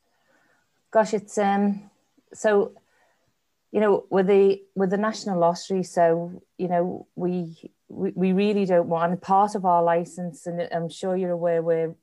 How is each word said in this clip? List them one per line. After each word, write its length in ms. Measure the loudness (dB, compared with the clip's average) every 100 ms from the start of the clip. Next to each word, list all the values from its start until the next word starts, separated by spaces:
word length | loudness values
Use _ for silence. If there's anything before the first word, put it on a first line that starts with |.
| _ _ _ _ _ _ _ _ _
Gosh, 200 | 0 2
it's, 220 | -2 -4 -2
um, 540 | 0 2 0 -2 -8 _ _ _ _
so, 420 | -4 2 2 0 -6 _ _ _ _ _ _ _ _ _
you 80 | 0
know, 260 | 2 2 0
with 200 | 0 4
the, 340 | 6 4 2 -4 -2
with 140 | 0
the 80 | 0
National 420 | -2 -4 -4 2
Lottery, 420 | 2 0 -4 -4
so, 580 | -2 2 2 2 -4 -12 -16 -8
you 100 | -2
know, 400 | -2 -2 -6 -12 -8
we, 560 | -4 -4 -6 -12 -20 _ -18
we, 240 | -6 -6
we 180 | 0 0
really 320 | 2 0 0
don't 240 | 2 2 2
want, 220 | -2 -2
and 100 | -2
part 360 | 0 2 2 0
of 80 |
our 180 | 0 2
license, 640 | 2 0 -2 -8 -12 -10 -10
and 220 | -8 -6
I'm 180 | -6 -8
sure 280 | -8 -4 -2
you're 160 | -2
aware, 280 | -2 0 0
we're, 360 | 0 0 -2 -4